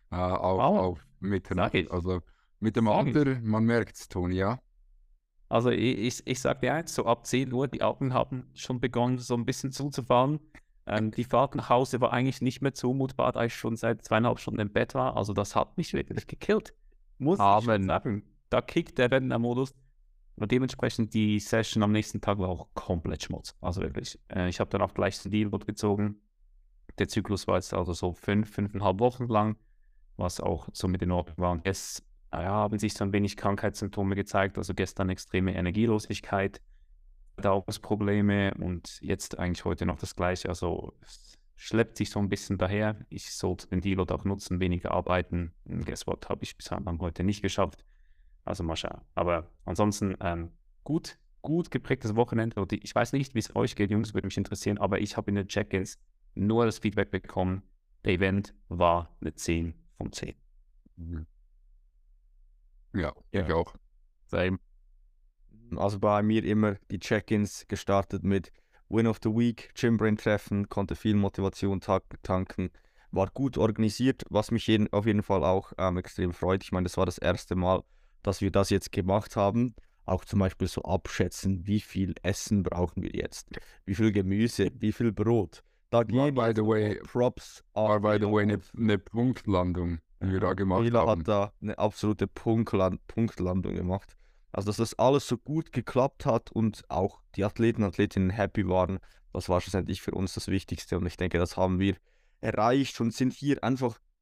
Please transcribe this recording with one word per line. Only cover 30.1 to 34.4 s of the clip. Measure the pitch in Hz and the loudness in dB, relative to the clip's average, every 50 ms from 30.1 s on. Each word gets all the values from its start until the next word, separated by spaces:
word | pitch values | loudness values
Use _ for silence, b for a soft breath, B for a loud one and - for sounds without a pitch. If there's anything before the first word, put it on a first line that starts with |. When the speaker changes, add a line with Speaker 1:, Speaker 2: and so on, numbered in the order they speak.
| - | -8
Speaker 2:
was | - - 90 - - | -6 -6 -4 -4 -4
auch | - 95 92 82 - - - | -2 -2 -2 -2 -4 -10 -10
so | - - 92 | -4 -2 -2
mit | 90 90 - | 0 0 0
in | 90 90 | 0 0
Ordnung | 87 85 - 80 78 | 0 -2 -4 -4 -2
war. | 90 87 90 | -2 0 0
Und | 85 80 | 0 -2
jetzt | 95 95 - - - - - - _ - - - - | -2 -4 -4 -6 -12 -12 -14 -16 _ -20 -20 -18 -10
naja, | - 151 165 190 | -8 -6 -4 -2
haben | 202 214 214 104 110 104 | 0 0 0 0 0 0
sich | 104 107 - | -2 -2 -2
so | - 104 | -2 -2
ein | 98 95 | 0 0
wenig | 104 101 101 - | 2 0 0 -2
Krankheitssymptome | - - 104 98 101 - 104 98 - - 95 - - 101 98 98 | -2 -2 -2 -2 0 -2 -4 -4 -4 -6 -6 -4 -2 -2 -2 0
gezeigt, | 98 98 - - 101 | -2 -2 -2 0 0